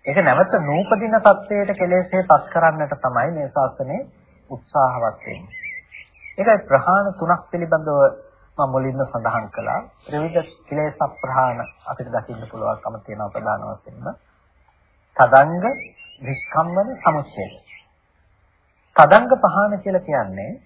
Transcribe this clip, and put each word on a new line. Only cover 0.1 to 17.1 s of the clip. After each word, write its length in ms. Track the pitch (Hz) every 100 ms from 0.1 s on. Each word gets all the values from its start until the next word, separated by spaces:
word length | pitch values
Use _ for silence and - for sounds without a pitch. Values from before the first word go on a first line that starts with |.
| 147
නැවත 340 | 165 127 185 -
නූපදින 580 | 147 151 202 214 220
තත්ත්වයට 560 | 220 220 196 - 202 202
කෙලෙසේ 500 | 196 180 180 180 185
පත් 220 | 185 147 -
කරන්නට 460 | 135 165 156 147
තමයි 360 | 139 135 120 135
මේ 180 | 165 139
ශාසනය 480 | 147 131 - 131 170 277 _ _ _ _
උත්සාහවත් 680 | 131 _ 147 131 127 117 107
වෙන්නේ. 380 | - 104 98 - - - _ - - _ -
ඒකයි 300 | - 202 214
ප්‍රහාණ 460 | - 135 170 190 202
තුනක් 300 | 185 165 175
පිළිබඳව 540 | - 175 165 160 156 147 139 - - _ _
මම 180 | - 135
මුලින්ම 320 | 131 131 131
සඳහන් 460 | 135 120 113 117 107
කළා. 340 | - 110 113 - _
ත්‍රිවිධ 500 | - 147 156 170 160 -
කෙලෙස් 360 | _ 143 151 143 143
ප්‍රහාණ 440 | - - 131 127 120 113 -
අපිට 260 | - 123 120
දකින්න 340 | 117 - 113
පුළුවන්කම 520 | 113 117 107 - - 110
තියෙනවා 320 | - 107 104
ප්‍රධාන 320 | 98 107 104
වශයෙන්ම. 420 | 104 104 - - 123 - _ _ _ _ _ _ _ _ _ -
තදංග, 480 | 123 131 147 175 202 277 - _ - -
විස්කම්බන, 680 | 120 139 - 151 165 175 214
සමුච්ඡේද. 580 | 262 -